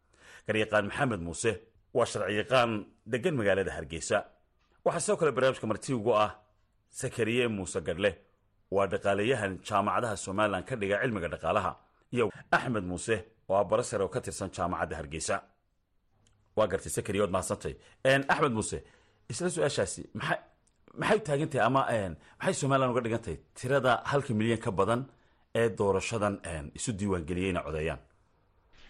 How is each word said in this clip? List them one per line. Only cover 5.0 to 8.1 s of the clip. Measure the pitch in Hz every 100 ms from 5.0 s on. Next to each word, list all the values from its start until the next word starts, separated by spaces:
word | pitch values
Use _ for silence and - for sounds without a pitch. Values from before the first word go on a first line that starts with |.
| - 202
kale | 156
barnaamijka | 127 131 123 113
marti | 101 -
ugu | 123 110 107
ah | 104 - _ _ _ _ _
Sakariye | - - - 110 120 120
Muuse | 104 90 95
Gadhle, | 85 85 101